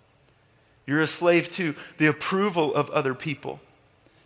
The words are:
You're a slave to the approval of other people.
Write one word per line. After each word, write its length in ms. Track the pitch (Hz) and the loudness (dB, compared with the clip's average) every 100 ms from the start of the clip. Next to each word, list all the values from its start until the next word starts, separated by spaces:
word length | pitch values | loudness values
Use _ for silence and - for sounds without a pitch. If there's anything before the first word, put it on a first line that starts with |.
| _ _ _ _ _ _ _ _ - | _ _ _ _ _ _ _ _ -2
You're 160 | 147 | 0
a 40 | 151 | 2
slave 420 | - 175 170 170 | 2 4 4 2
to 220 | - 165 139 - - | -4 -4 -6 -12 2
the 100 | 156 | 2
approval 680 | 147 - 190 202 170 151 | 2 -2 0 0 0 0
of 160 | 147 139 | 0 -2
other 240 | 151 135 | -2 -2
people. 460 | 123 151 139 131 139 - _ _ _ _ _ | -4 -8 -8 -10 -12 -16 _ _ _ _ _